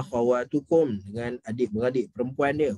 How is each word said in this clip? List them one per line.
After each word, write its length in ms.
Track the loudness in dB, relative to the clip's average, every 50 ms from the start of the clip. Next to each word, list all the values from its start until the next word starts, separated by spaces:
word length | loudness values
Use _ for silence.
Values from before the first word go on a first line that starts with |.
| -2
akhawatukum." 960 | -2 -2 0 2 4 2 2 0 -2 -4 -4 0 2 4 4 4 2 0 -4
Dengan 400 | -6 -8 -8 -8 -6 -6 -8 -8
adik-beradik 720 | -8 -8 -4 -2 -2 -2 0 0 0 0 0 0 -2 -2 -4
perempuan 480 | -6 -6 -4 -2 0 0 0 2 2
dia. 160 | 0 0 0